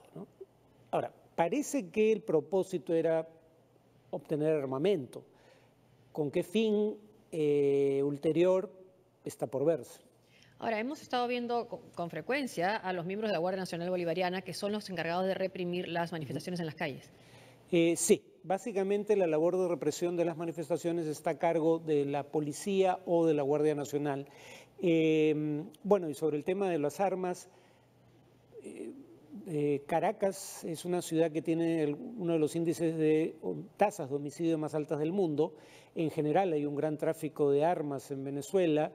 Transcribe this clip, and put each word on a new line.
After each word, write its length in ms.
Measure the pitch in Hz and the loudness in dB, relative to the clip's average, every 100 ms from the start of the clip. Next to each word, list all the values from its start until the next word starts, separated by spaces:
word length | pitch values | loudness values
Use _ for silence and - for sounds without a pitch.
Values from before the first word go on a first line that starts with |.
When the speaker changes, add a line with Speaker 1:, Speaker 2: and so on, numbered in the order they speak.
| - | -18
Speaker 1:
¿no? 120 | - 208 - - _ _ _ - | -18 -18 -18 -20 _ _ _ -6
Ahora, 200 | 170 147 - - | -4 -4 -10 -14
parece 540 | - 170 254 - 277 180 | -2 0 0 -2 -4 -4
que 240 | 214 214 | 2 4
el 80 | 214 | 2
propósito 720 | - 156 143 190 175 180 - | 2 0 2 -2 0 -4 0
era 340 | 165 165 160 160 - _ _ _ _ _ _ - | 0 2 0 -2 -12 _ _ _ _ _ _ -10
obtener 440 | 180 - 151 151 156 | -10 -4 -2 2 0
armamento. 680 | 135 131 175 185 123 - - _ - - _ _ _ _ _ | 0 0 2 0 -2 -12 -18 _ -20 -20 _ _ _ _ _
¿Con 180 | - 147 | -4 -2
qué 120 | 175 | -2
fin, 560 | 170 214 220 208 214 - - - - | 0 2 2 2 0 -4 -14 -20 -10
eh, 720 | 170 151 147 143 139 139 139 | 0 2 4 4 4 4 2
ulterior? 680 | 143 143 165 156 180 185 190 - - _ _ _ | 0 0 0 4 4 4 0 -12 -20 _ _ _
Está 220 | - - 131 | -14 -8 -6
por 180 | 135 | 0
verse. 380 | 143 156 117 - - _ _ _ - - | 2 0 -4 -20 -20 _ _ _ -20 -8
Speaker 2:
Ahora, 220 | - 214 | -4 -2
hemos 200 | 240 311 | -4 -8
estado 260 | - 247 240 | -4 -2 -2
viendo 380 | 247 240 240 226 | -2 -2 -4 -4
co-, 140 | - - | -10 -14
con 160 | - 170 | -8 -6
frecuencia 640 | 165 151 269 254 - 175 214 | -6 -4 -4 -2 -2 0 0
a 160 | 185 | -4
los 140 | 185 170 | -4 -4
miembros 240 | 202 220 | -4 -2
de 20 | |
la 60 | 175 | 0
Guardia 220 | 175 190 | 0 -2
Nacional 280 | 180 170 175 | -4 -6 -4
Bolivariana, 540 | 180 170 165 180 185 | -2 -2 0 0 -2
que 100 | 185 | -6
son 200 | - 202 | -6 -4
los 180 | 208 202 | -4 -6
encargados 360 | 175 165 175 190 | -6 -2 0 0
de 60 | |
reprimir 560 | 185 185 185 175 175 180 | 0 -2 -2 -4 -2 -2
las 240 | 170 170 | -2 -2
manifestaciones 480 | 170 147 135 - 180 | -4 -6 -6 -6 -6
en 60 | 160 | -6
las 80 | |
calles. 360 | - 160 135 - - - - - - - | -4 -6 -6 -14 -20 -20 -20 -20 -20 0
Speaker 1:
Eh, 220 | 170 165 165 | 4 4 4
sí, 260 | - 190 - - | 4 4 2 -16
básicamente 720 | 160 190 240 196 190 208 208 202 | -4 -4 -2 -4 0 0 2 2
la 100 | 175 | 4
labor 300 | 156 170 185 | 4 2 2
de 100 | 180 | 0
represión 520 | 165 143 - 175 175 | 0 -2 0 -2 0
de 80 | 170 | -2
las 100 | 160 | -2
manifestaciones 720 | 170 156 151 170 170 170 156 | -8 -8 -4 -2 0 -2 -2
está 240 | 143 175 | -4 -4
a 80 | 147 | 0
cargo 400 | 170 165 160 165 | 2 4 4 2
de 260 | 160 151 | 2 2
la 200 | 139 143 | 2 -2
policía 720 | 139 156 147 139 202 190 190 180 - | -2 -4 -4 -4 -2 2 4 2 2
o 180 | 170 | 4
de 80 | 165 | 4
la 100 | 147 | 4
Guardia 320 | 135 147 151 | 2 2 2
Nacional. 520 | 147 139 147 147 139 139 - - - - - | 2 -2 -2 -2 -2 -6 -14 -20 -20 -20 -2
Eh, 800 | 180 165 160 156 156 151 151 147 185 - | 4 4 6 6 4 4 0 -2 -6 -6
bueno, 260 | 190 202 165 | 2 2 2
y 60 | |
sobre 240 | 139 156 147 | -2 0 0
el 60 | |
tema 240 | 147 190 190 | -2 0 0
de 80 | 165 | 0
las 220 | 143 - | 0 0
armas, 500 | 196 185 180 175 - - _ _ _ _ _ _ _ _ _ 466 | -2 0 -4 -6 -10 -20 _ _ _ _ _ _ _ _ _ -18
eh, 280 | - - - 269 - - - 233 202 | -16 -12 -12 -14 -18 -20 -18 -14 -6
eh, 360 | 151 147 143 - | -2 0 0 0
Caracas 800 | 165 175 214 196 185 - - | 0 0 0 -2 -2 -12 -12
es 220 | 202 156 180 | -8 -8 -4
una 160 | 175 | -4
ciudad 280 | - 160 165 | 0 0 2
que 120 | 151 | 0
tiene 400 | 160 165 165 165 | -2 0 2 0
el, 120 | 151 | 0
uno 380 | 147 - 233 175 | -2 -8 -6 0
de 60 | 165 | 2
los 180 | 151 165 | 2 0
índices 400 | 165 151 165 160 | -2 0 0 2
de, 400 | 156 156 160 - | 4 4 2 -4
o 140 | 185 160 180 - | -8 -6 -8 0
tasas 320 | 202 - 135 | 0 0 -6
de 80 | 143 | -4
homicidio 400 | 143 - 165 165 | -6 -4 0 0
más 180 | 151 | -2
altas 240 | 156 143 151 | -4 -4 -2
del 140 | 151 | -2
mundo. 420 | 202 170 143 160 - - - - | 0 0 2 0 -2 -20 -20 -14
En 160 | - 156 | -4 -2
general 440 | 160 151 160 196 | 0 2 2 2
hay 100 | 151 | 0
un 100 | 147 | -2
gran 220 | 143 151 147 | -2 -2 -2
tráfico 540 | 156 160 151 - 143 | -2 -2 -6 0 2
de 140 | 139 | 4
armas 460 | 160 180 147 135 - | 4 2 -2 -6 -8
en 140 | 135 | -8
Venezuela. 640 | 135 139 135 190 170 147 160 | -6 -8 -2 2 4 2 0